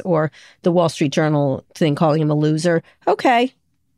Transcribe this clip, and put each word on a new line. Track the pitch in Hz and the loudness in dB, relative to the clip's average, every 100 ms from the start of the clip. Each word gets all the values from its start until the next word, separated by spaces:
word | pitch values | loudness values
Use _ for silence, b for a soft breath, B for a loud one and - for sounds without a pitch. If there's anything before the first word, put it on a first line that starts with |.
| 190 | -2
or | 160 156 B B B | -2 -2 B B B
the | 185 | -2
Wall | 175 165 | 2 0
Street | - 151 | 0 -2
Journal | 135 156 151 143 131 - - | 0 0 0 -2 -4 -8 -2
thing | 160 | -2
calling | 143 165 151 | 2 0 2
him | 151 | 0
a | 151 | 0
loser. | 151 156 175 165 - b - | 0 0 0 -2 -4 b -4
Okay. | 427 311 240 254 _ _ _ _ | 0 2 2 0 _ _ _ _